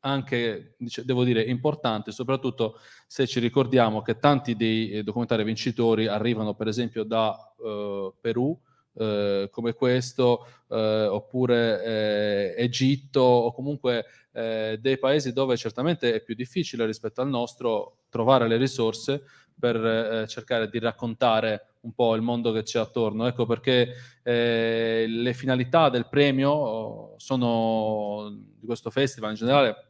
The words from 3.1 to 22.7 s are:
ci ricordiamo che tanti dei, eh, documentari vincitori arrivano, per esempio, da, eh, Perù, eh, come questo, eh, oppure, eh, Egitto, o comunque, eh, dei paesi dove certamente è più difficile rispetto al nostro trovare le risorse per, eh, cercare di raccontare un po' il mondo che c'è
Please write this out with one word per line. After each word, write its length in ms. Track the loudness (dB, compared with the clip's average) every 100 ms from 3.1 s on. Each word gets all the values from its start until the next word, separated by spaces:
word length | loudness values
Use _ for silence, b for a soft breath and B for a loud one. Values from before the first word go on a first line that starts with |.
| -4 -2
ci 140 | 0
ricordiamo 600 | 0 2 4 4 4 2
che 160 | -4 2
tanti 380 | 4 4 0 0
dei, 340 | 0 0 -2
eh, 120 | -4
documentari 420 | -4 -4 0 0
vincitori 640 | 0 -2 -4 0 2 4 2
arrivano, 480 | 0 -2 -2 -4
per 140 | -4 -4
esempio, 360 | -2 -4 -4
da, 500 | -2 0 0 -4 -14 _
eh, 480 | -10 -8 -6 -6 -8 -8
Perù, 380 | -4 -2 -2 -4 _ _ _
eh, 540 | -6 -4 -2 0 -2 -4
come 220 | -4 -6
questo, 720 | 0 2 2 0 2 4 4 B B _
eh, 360 | -2 0 2 0
oppure, 760 | -2 -4 -2 2 4 4 0 -2 -2 0 0 0 0 -2 0
eh, 60 |
Egitto, 580 | -2 2 0 0 -2 2
o 320 | 6 6 2
comunque, 520 | -4 -8 -4 -2 -2 -4 b b
eh, 460 | -8 -4 -4 -4 -2
dei 180 | -2 0
paesi 340 | 2 2 0
dove 240 | -2 0 0
certamente 580 | -2 -4 -2 0 0
è 80 | -2
più 120 | -4
difficile 520 | -8 -6 -4 -6 -2 -2
rispetto 340 | -2 -8 -4
al 80 | -4
nostro 680 | -2 -4 -4 -2 -2 -4 _ _
trovare 400 | -2 4 6 6
le 80 | 2
risorse 680 | 0 0 -2 -2 -6 -6 -6 b b _
per, 180 | -2 0
eh, 500 | 0 0 -2 -4 -4
cercare 420 | -10 -4 -2 -2
di 100 | -2
raccontare 960 | -4 -4 -8 0 2 2 0 -4 -8 _
un 100 | -18
po' 220 | 0 2
il 80 | 2
mondo 300 | 0 0 0
che 100 | -2
c'è 160 | -2